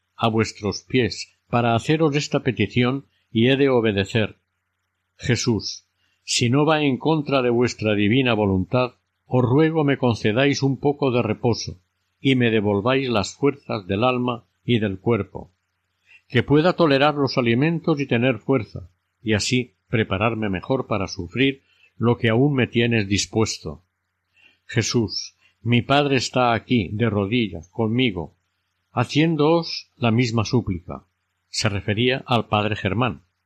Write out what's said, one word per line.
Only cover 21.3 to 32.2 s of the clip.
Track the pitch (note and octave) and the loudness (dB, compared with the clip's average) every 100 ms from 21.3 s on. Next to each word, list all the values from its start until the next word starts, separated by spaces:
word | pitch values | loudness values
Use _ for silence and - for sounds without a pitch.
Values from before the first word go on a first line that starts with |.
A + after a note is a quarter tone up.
| A#2 C3+ C3+ _ _ _ - | -2 -2 -2 _ _ _ -4
lo | A#2 A#2+ | 0 0
que | A#2 | 0
aún | A2+ D3 | 2 2
me | C3+ A2+ | 2 0
tienes | A2+ A#2+ A#2 F#2+ | 0 0 0 0
dispuesto. | G2 - A2 G#2 - E2 D2 _ _ _ _ _ _ _ _ - | -2 -2 -2 -2 -4 -12 -14 _ _ _ _ _ _ _ _ -6
Jesús, | A2+ - B2 G#2 - - _ _ _ | -4 0 0 -2 -6 -12 _ _ _
mi | A2+ A#2+ | 0 0
Padre | - C#3+ C#3+ C3 | 2 0 2 0
está | - C3+ B2 | 0 0 2
aquí, | A2 - B2 E2+ | 0 0 0 0
de | G2+ A#2 | -2 0
rodillas, | G#2 G2 B2 G#2 F2 D#2+ | 0 0 -2 -4 -6 -16
conmigo, | - A2 A#2+ B2+ F2+ D#2 _ _ _ _ _ _ | -6 -2 0 0 -2 -10 _ _ _ _ _ _
haciéndoos | A#2 A#2+ C#3 D#3+ D#3 D3 E3+ D#3+ - - - | -4 -2 0 0 2 2 2 -2 -12 -16 -4
la | A#2 | 0
misma | A2+ B2 A2+ G#2 | 2 0 0 0
súplica. | A#2+ - E2+ - C#2 _ _ _ _ _ | 0 0 -8 -8 -16 _ _ _ _ _
Se | - A2 | -6 -4
refería | G2 G#2+ G#2 B2 C3+ | -4 -4 -2 0 -2